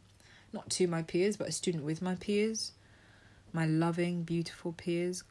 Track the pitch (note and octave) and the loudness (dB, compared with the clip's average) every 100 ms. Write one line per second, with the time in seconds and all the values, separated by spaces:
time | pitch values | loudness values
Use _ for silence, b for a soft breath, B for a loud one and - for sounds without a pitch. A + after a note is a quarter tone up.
0 | - - b b b G#3 - - F3+ E3 | -14 -20 b b b -10 -4 2 2 2
1 | D#3+ F3 G3+ G#3 - D#3+ - E3 C#3+ D#3+ | 0 2 2 2 -4 -2 -2 0 -2 -2
2 | F#3 F3+ - G3+ A3 A3 - - b b | -2 -2 0 2 2 0 -6 -10 b b
3 | b b b b b E3 D#3+ D#3+ E3+ E3+ | b b b b b 0 2 4 4 2
4 | F3 F3 E3 E3+ E3 - F3 E3 F3+ E3+ | 0 0 0 -2 -2 -6 -8 -6 -2 0
5 | F3+ F3+ - | 0 -2 -8